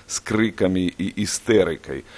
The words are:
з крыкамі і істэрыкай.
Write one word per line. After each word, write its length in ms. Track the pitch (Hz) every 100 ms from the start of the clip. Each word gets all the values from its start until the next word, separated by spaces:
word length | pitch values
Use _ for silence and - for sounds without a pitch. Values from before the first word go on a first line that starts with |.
| -
з 160 | -
крыкамі 640 | - 107 113 - 95 92 90
і 180 | - 95 -
істэрыкай. 800 | 104 - - 110 85 78 - 67 -